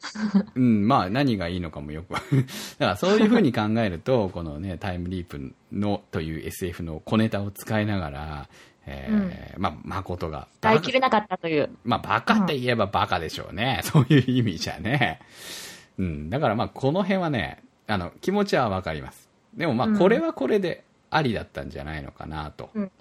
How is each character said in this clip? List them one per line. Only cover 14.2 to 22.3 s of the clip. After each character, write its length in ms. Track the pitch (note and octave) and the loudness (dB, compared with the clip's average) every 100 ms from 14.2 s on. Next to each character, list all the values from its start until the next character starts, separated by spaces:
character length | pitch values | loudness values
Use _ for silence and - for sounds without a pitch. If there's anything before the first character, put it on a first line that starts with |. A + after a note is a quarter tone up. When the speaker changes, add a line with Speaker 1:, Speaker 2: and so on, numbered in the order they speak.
| B2+ | 6
Speaker 1:
意 100 | B2+ | 2
味 140 | A2 D#2+ | 0 -2
じ 120 | - | -6
ゃ 80 | F#2+ | -6
ね。 420 | F#2 C3+ G2+ D#2 - - - - - - - - | -2 0 0 -2 -12 -20 -16 -14 -16 -18 -14 -6
う 60 | |
ん。 260 | F#2 D2 D2+ | -4 -4 -4
だ 100 | B2+ | 0
か 100 | C#3 | 2
ら 60 | G#2+ | 0
ま 100 | G2 | -2
あ、 40 | |
こ 220 | - C3+ | -2 0
の 100 | F3 | 0
辺 180 | F#3+ F#3+ | 0 0
は 100 | E3+ | 0
ね、 320 | B2+ C#2 - - _ - | -2 -4 -8 -20 _ -4
あ 100 | G#2 | -4
の、 140 | E2+ - | -4 -6
気 100 | - | -2
持 140 | G3+ G3+ | 0 2
ち 120 | E3+ | 2
は 120 | A#2+ | 2
わ 120 | F#2+ | 0
か 100 | E2+ | -2
り 80 | D#2 | -6
ま 100 | C2 | -8
す。 160 | - _ _ _ - | -16 _ _ _ -4
で 100 | D#3+ | -2
も 80 | |
ま 120 | B2 A3 | 2 2
あ、 20 | |
Speaker 2:
う 40 | |
ん。 60 | G#3 | 6
Speaker 1:
こ 100 | F#3 | 6
れ 100 | B3 | 6
は 140 | E4 | 2
こ 120 | D#4 C4+ | -2 0
れ 140 | G#3+ | 0
で 240 | F3+ - - _ _ | 0 -6 -12 _ _
あ 120 | D#3 | 0
り 120 | C#3+ | 0
だ 100 | F2+ | -2
っ 20 | D#2 | -6
た 180 | - | -10
ん 60 | C#2 | -10
じ 80 | C#2+ | -10
ゃ 40 | |
な 140 | C#2+ D#2 | -8 -8
い 60 | |
の 80 | C2+ | -10
か 160 | - | -12
な 240 | - | -10